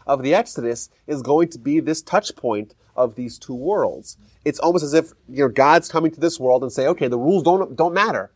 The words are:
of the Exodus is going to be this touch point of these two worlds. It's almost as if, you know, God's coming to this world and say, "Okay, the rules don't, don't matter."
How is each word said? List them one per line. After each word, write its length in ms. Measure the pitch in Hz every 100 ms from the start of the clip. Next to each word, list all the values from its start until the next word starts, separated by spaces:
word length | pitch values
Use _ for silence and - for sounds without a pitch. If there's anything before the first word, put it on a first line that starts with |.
| -
of 160 | 139
the 120 | 131
Exodus 560 | 180 233 - 117 117 - _ -
is 160 | 143
going 260 | 120 151 165
to 80 | 139
be 220 | 123 156
this 220 | 143 156
touch 320 | - 185 -
point 400 | - 127 104 107 _ _ -
of 180 | 123
these 240 | 113 123 -
two 160 | -
worlds. 600 | 123 147 208 110 65 - - _ _
It's 140 | 151 147
almost 260 | 165 175
as 80 | 147
if, 200 | 160 160 - -
you 160 | 127
know, 40 | 135
God's 400 | 135 139 165 170
coming 220 | 165 160
to 100 | 156
this 200 | 165 160
world 220 | 127 127
and 100 | 127
say, 140 | 139 135
"Okay, 180 | 175 131
the 120 | 120
rules 260 | 139 190
don't, 320 | 156 185 185 120
don't 180 | 170
matter." 380 | 180 214 127 95